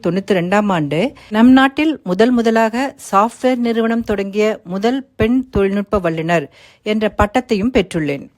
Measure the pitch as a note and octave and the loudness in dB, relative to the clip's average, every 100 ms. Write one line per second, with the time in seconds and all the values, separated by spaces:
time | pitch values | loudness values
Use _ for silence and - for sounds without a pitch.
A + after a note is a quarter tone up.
0 | F3+ F3+ G3 G3 F3 G3+ G#3 F3+ D3 D3+ | -4 -4 -2 -2 0 -2 0 -2 -2 -2
1 | B3 - - G#3+ A#3+ C4 C4+ C4+ D#4 C#4 | -4 -6 -6 2 6 6 4 0 -2 -2
2 | - F3+ A#3 A#3+ A3+ A3+ A3+ A#3 C4+ - | -6 2 2 4 2 2 0 -2 -6 -8
3 | - G3 A3 - B3+ B3+ A#3 A3+ A3+ A#3 | -2 0 0 0 -2 0 -2 0 0 -2
4 | A3+ G3+ G3 G3+ G#3+ G#3+ - F#3+ A3 C4+ | -2 -4 -4 0 0 -2 -6 -2 -2 -2
5 | C4 - A3 B3+ B3+ G3+ G3 G3+ G#3 G#3 | -8 -4 0 0 0 0 0 0 -2 -2
6 | E3+ D#3+ D#3+ E3+ C#3+ - - _ G#3+ G#3+ | -2 -4 0 -2 -2 -14 -20 _ -4 -2
7 | G#3+ G3+ G#3 B3+ B3 G#3 A3+ B3 F#3 E3+ | -2 0 0 0 0 -2 2 0 0 -2
8 | D3 C#3 - | -4 -6 -10